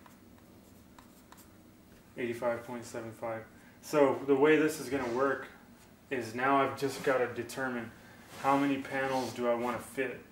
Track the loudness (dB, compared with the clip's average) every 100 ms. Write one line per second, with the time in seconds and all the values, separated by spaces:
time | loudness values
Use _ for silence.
0 | -20 -20 -20 -20 -20 -20 -20 -20 -20 -20
1 | -20 -20 -20 -20 -20 -20 -20 -20 -20 -20
2 | -16 -6 -6 -2 -2 -2 -6 -10 -10 -10
3 | -10 -8 -8 -8 -10 -20 -20 -20 0 4
4 | 6 4 2 6 8 6 4 -2 -4 -4
5 | -2 0 0 0 -6 -18 -20 -20 -20 -20
6 | -6 -6 -4 -2 2 4 2 0 -4 -2
7 | 0 2 0 -4 -8 -6 -4 -6 -8 -14
8 | -20 -20 -20 -4 2 2 2 0 -2 -4
9 | -2 -2 -4 -2 0 0 -2 -4 -6 -6
10 | -6 -6 -8